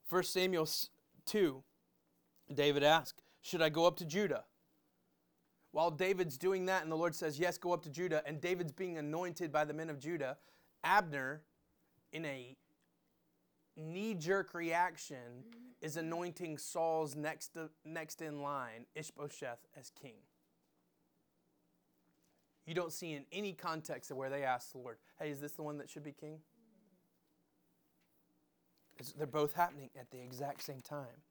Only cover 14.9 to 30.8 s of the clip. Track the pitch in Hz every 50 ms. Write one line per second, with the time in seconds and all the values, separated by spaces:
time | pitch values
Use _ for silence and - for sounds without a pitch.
14.9 | 165 151 - - 147 127 120 120 120 127 135 233 233 233 247 254 - _ - 160
15.9 | 147 165 165 160 165 170 175 180 165 - 180 165 151 139 - - - 175 165 165
16.9 | 160 160 156 147 131 151 147 156 156 156 - - _ 165 160 156 _ _ _ 156
17.9 | 160 165 156 151 - - 165 156 147 143 143 143 143 139 127 117 110 117 117 _
18.9 | _ 156 143 - _ - 147 147 - - 147 127 117 117 - _ _ 139 127 -
19.9 | _ - - 131 113 107 104 _ _ _ _ _ _ _ _ _ _ _ _ _
20.9 | _ _ _ _ _ _ _ _ _ _ _ _ _ _ _ _ _ _ _ _
21.9 | _ _ _ _ _ _ _ _ _ _ _ _ _ _ _ 156 165 175 175 165
22.9 | - - 180 165 151 143 135 _ - 190 208 196 180 - - 175 160 160 156 -
23.9 | 156 123 - - 143 127 135 135 139 143 139 131 127 127 - - - 131 123 123
24.9 | 113 _ _ _ _ - 160 151 147 139 147 143 - - 156 147 147 147 - -
25.9 | - 156 147 147 135 - - 151 156 156 156 _ _ _ _ _ _ _ _ _
26.9 | _ _ _ _ _ _ _ _ _ _ _ _ _ _ _ _ _ _ _ _
27.9 | _ _ _ _ _ _ _ _ _ _ _ _ _ _ _ _ _ _ _ _
28.9 | - - 127 127 - 143 151 135 127 151 151 147 - 175 175 175 147 147 135 127
29.9 | _ 135 123 _ - 127 123 127 127 123 143 143 139 - - - 139 131